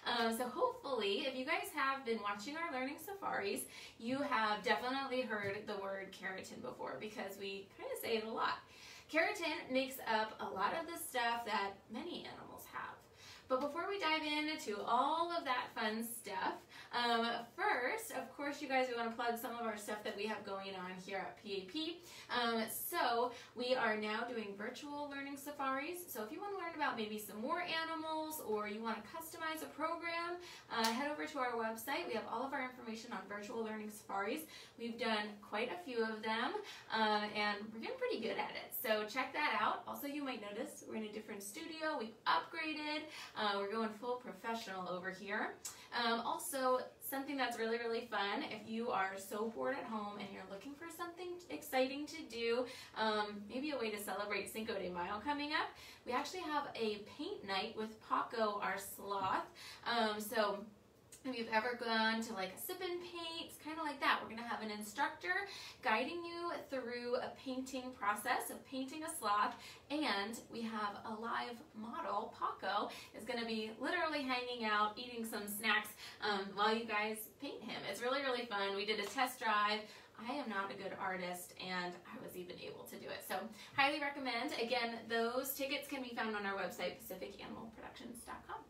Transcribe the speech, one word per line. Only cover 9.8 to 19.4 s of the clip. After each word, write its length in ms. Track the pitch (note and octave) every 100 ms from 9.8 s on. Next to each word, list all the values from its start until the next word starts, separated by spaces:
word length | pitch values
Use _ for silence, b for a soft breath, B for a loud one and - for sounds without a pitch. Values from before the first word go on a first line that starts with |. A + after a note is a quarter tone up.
| C4 - -
up 220 | A3 A3 -
a 120 | G3
lot 220 | G3 G#3
of 140 | E4+ E4
the 100 | E4+
stuff 460 | - B3 A#3 A#3 G#3+
that 280 | G3 G3 - -
many 340 | A#3 E4+ C#4+ -
animals 380 | - - - -
have. 240 | - - - - B B B -
But 120 | B3+
before 260 | C#4+ E4 F#4
we 100 | G4+
dive 220 | D#4 D#4
into 540 | D4+ D4+ D4+ D#4 - G3+
all 500 | - A#3 D4 E4 E4+
of 100 | E4+
that 240 | C#4 B3 -
fun 300 | B3 A3 A3
stuff, 500 | A#3 - G3+ G3 - F4+ - B B
um, 340 | A#3+ A#3+ A#3 A3+ - - -
first, 560 | G#4 B3+ B3 A4+ -
of 180 | C4 A#3 -
course, 240 | C#4+ C#4+
you 80 | C#4+
guys, 200 | C4 B3+
we 40 |
wanna 160 | A#3 A#3
plug 280 | A3+ A#3
some 140 | A3